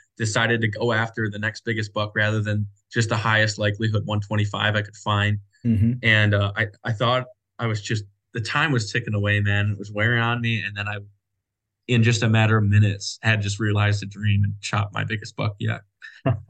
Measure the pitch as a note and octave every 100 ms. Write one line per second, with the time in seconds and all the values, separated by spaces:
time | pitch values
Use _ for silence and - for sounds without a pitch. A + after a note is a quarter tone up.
0 | _ - A2+ A#2 A2+ A#2 A2 G#2 A#2+ A2
1 | A2+ A#2 G#2+ G#2 A2 - A#2 A2 G#2 G#2
2 | G#2 A2 G#2+ A2 G#2 G#2 G2+ _ _ A#2+
3 | A2 A2 A2 G#2+ A2 G#2+ G#2 G#2 A2 G#2+
4 | G2+ G#2 G2+ G#2+ G#2 G2+ G#2 G#2 G#2 -
5 | G#2+ G#2 G#2 G2+ - _ A#2+ G#2+ A#2 B2
6 | A#2 G#2+ G#2 G2+ G2+ G2+ A2 - A#2 G#2+
7 | A#2+ B2+ A#2+ - _ - A#2 G#2 - G#2+
8 | - _ _ B2 G#2 D3 D#3 B2 G#2 A#2+
9 | A2+ G#2 G#2 G#2 G2+ G2+ G#2 G2+ G#2 G#2
10 | A2+ A#2+ A#2 A#2+ A#2 A2+ G2 G2+ G#2 G#2
11 | G2+ _ _ _ _ _ _ _ - B2
12 | A2+ A2+ A2+ A2+ A2 A2 G2+ G#2 G#2 -
13 | - - A2+ G#2+ G2+ G2+ G#2+ G#2 G#2 G2+
14 | G2 G2+ G#2 G2+ G2+ G#2 - G#2 G#2 G#2+
15 | G#2 A2 - - G#2+ G#2 A2 A2+ _ _
16 | - - C3+ B2